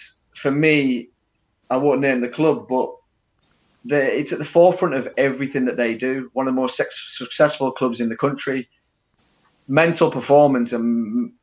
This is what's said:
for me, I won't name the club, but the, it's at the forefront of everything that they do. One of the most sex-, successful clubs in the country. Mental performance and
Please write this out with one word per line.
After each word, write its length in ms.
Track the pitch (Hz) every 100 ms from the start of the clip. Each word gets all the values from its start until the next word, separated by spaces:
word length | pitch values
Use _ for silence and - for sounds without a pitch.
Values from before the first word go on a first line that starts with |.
| - - _ -
for 160 | 143
me, 580 | 143 156 151 135 120 120 _ _ _ _ _ -
I 80 | 131
won't 240 | 147 135
name 180 | 139 127
the 80 | 120
club, 380 | - 156 120 -
but 260 | 127 - - _ _ _ _ _ _ _ _ 120
the, 300 | 147 135 110
it's 140 | 147
at 60 | -
the 60 | 147
forefront 500 | 175 175 175 180 135
of 120 | 117 -
everything 480 | 139 131 139 139 127
that 120 | 120
they 160 | 117
do. 380 | 110 127 135 123
One 140 | 127 131
of 80 | 131
the 40 |
most 160 | 127 -
sex-, 420 | - - - -
successful 540 | 123 - 151 - 135
clubs 300 | - 127 113
in 80 | 117
the 60 | 113
country. 520 | 139 143 - 135 123 _ _ _ _ _ _ _ _ _ -
Mental 420 | 139 170 170 165
performance 640 | 135 - 143 147 131 120
and 580 | 120 117 117 110 120 117 -